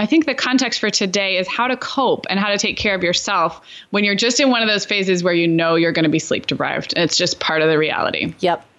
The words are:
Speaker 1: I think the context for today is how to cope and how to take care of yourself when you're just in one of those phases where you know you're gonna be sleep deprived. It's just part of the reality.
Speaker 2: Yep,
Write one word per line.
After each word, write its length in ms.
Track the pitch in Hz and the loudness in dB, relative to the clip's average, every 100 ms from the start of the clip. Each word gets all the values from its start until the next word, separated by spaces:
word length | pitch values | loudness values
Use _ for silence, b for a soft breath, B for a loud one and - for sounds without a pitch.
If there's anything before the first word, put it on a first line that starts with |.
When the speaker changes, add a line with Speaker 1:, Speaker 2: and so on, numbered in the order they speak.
Speaker 1:
I 60 | 214 | 2
think 200 | 320 302 | 2 2
the 80 | |
context 460 | 262 254 254 247 - | -2 0 0 0 0
for 100 | 214 | -2
today 460 | - 202 202 196 185 | 0 -2 0 0 0
is 100 | 180 | -2
how 220 | - 247 | -2 -2
to 80 | 247 | -2
cope 500 | - - 247 160 - | -4 0 0 0 -2
and 120 | 190 | -2
how 80 | 208 | 0
to 100 | 202 | 0
take 180 | 208 - | -2 -2
care 200 | 214 190 | -2 0
of 80 | |
yourself 560 | 175 175 - 185 160 - B B B | 0 -2 0 0 0 -4 B B B
when 120 | 202 | 0
you're 140 | 208 196 | 0 0
just 240 | 233 240 | 0 2
in 100 | 277 | 2
one 120 | 240 | 4
of 60 | 220 | 2
those 160 | 208 | 0
phases 380 | - 208 190 180 | 0 -2 0 2
where 100 | 175 | 2
you 140 | 170 170 | 2 2
know 300 | 165 165 165 | 2 2 2
you're 160 | 165 | 2
gonna 160 | 165 160 | 2 2
be 100 | 160 | 0
sleep 300 | - - - | 0 -4 -4
deprived. 440 | 135 135 131 143 - | -4 -2 -4 -4 -2
It's 200 | 165 - | 0 0
just 220 | 175 - | -2 -2
part 240 | - 160 | -2 0
of 60 | 156 | 2
the 100 | 151 | 2
reality. 560 | 151 - - - 170 160 | 0 0 -2 -2 -6 -2
Speaker 2:
Yep, 260 | 180 175 - | -2 -2 -6